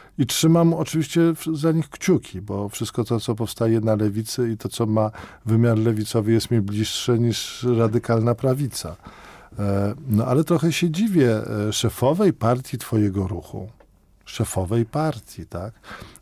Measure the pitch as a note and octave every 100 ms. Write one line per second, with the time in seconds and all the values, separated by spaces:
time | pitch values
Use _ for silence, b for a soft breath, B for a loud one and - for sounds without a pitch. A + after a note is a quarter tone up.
0 | B - C3 - D#3+ E3+ E3+ E3 D#3 D#3+
1 | D3+ E3+ E3 D#3+ D#3+ D#3 E3 D#3+ - -
2 | - F3 - F#2 G2+ G2 G2+ - A#2 -
3 | A2+ A#2 - A2+ A2 - A2+ A2+ A2 G#2+
4 | G#2+ G#2 A2 - A#2 A2 - - A2 A2
5 | G#2+ B B B A2+ A2+ A#2+ A2 A2+ G#2+
6 | G#2+ A#2 G#2+ A2+ - A#2 G2+ G#2 G#2+ -
7 | - A#2 A#2 G#2+ - - B2 A#2 A2+ A#2+
8 | - A#2 A#2 A#2 C3+ C3 C3+ - D#2+ -
9 | B B B B B - G2+ G2 G2+ -
10 | C3+ G#2 A2+ C3 D3+ E3+ E3 - F3 D#3
11 | A3 F3+ B2 A2 G#2+ A2 G#2+ G#2 A2+ -
12 | B2+ E3+ G#3 - A2+ B2+ - B2 - A2
13 | G#2 F#2+ F#2 F2+ - - F#2+ - _ _
14 | _ _ - - A2 - F#2 A#2 A2+ D3
15 | D#3 A#2 - - D#2+ F2 G2+ - B B
16 | B B